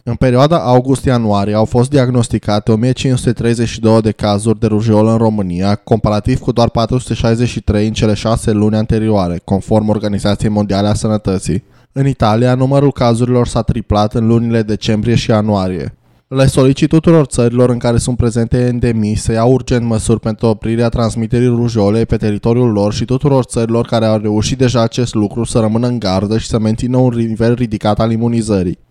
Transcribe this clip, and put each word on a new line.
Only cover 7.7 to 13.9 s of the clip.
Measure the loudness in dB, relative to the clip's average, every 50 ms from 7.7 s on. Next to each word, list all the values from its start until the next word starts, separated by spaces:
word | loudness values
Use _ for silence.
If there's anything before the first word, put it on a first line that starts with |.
| 0 0 0
în | -2 0
cele | 0 0 0 0
șase | 0 -2 -2 -2 0 0 0
luni | 0 2 2 2 0
anterioare, | 0 0 0 0 0 0 0 0 0 0 -2 -4 -6 -4
conform | -4 -4 -4 0 0 0 0 2 0
Organizației | -2 -2 -2 -4 -4 -2 -2 -2 -2 -2 -2 -2
Mondiale | 0 -2 -2 0 -2 0 0
a | 0 0
Sănătății. | -2 0 -2 -2 -2 -2 -2 -2 -2 -2 -4 -4 -4 -6 _ _ _ _ _ _
În | -2 -2
Italia, | -2 0 0 0 0 2 2 2 2 2
numărul | 0 0 2 2 2 2 2
cazurilor | 2 0 0 0 2 2 0 0 2 0 0
s-a | 0 -2 -2
triplat | -2 -2 -2 -4 -4 -2